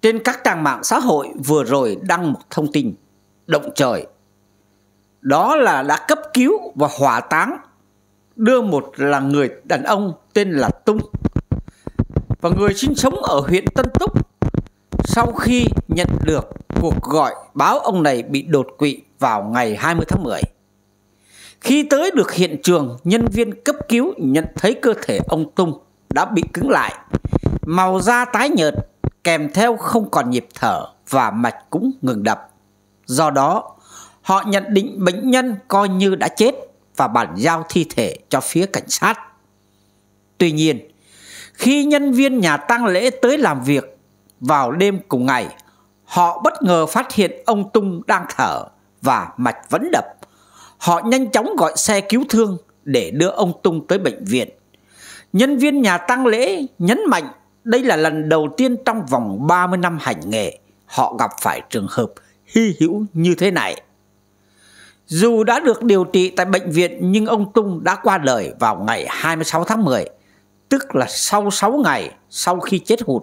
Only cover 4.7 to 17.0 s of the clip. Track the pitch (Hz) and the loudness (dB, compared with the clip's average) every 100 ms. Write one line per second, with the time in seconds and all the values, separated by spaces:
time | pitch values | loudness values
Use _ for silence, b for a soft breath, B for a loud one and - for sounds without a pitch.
4.7 | _ _ _ _ _ 131 143 208 311 240 | _ _ _ _ _ 0 2 2 2 2
5.7 | 147 139 147 - 311 - 254 254 427 - | 2 0 -2 0 -2 0 2 2 2 -2
6.7 | - 147 - 135 117 123 160 196 320 - | -2 -2 2 2 2 0 0 0 -4 -12
7.7 | _ _ _ _ _ _ - 220 254 214 | _ _ _ _ _ _ -2 2 4 2
8.7 | 151 131 - 139 143 135 143 135 - - | -2 -4 -4 0 0 0 0 0 -4 -4
9.7 | 151 143 208 202 160 _ - 202 156 120 | -4 0 -2 -2 -8 _ -2 0 0 0
10.7 | - - 214 - - - - - - - | 0 0 0 -2 -4 -4 -4 -4 -8 -8
11.7 | B B B - - - - 175 180 208 | B B B -4 -4 -4 -4 0 2 0
12.7 | 196 269 285 262 359 - 143 139 180 - | 0 -2 0 0 0 -2 0 2 0 0
13.7 | - 247 - 349 - - _ - - - | 0 0 0 0 -2 -4 _ -4 -4 -8
14.7 | _ _ - - - 240 233 - 247 233 | _ _ -4 -2 0 0 0 0 2 2
15.7 | - - 165 175 - - 151 - - - | 0 -2 -2 -2 -2 0 -2 -4 -14 -6
16.7 | - 165 - | -2 0 -2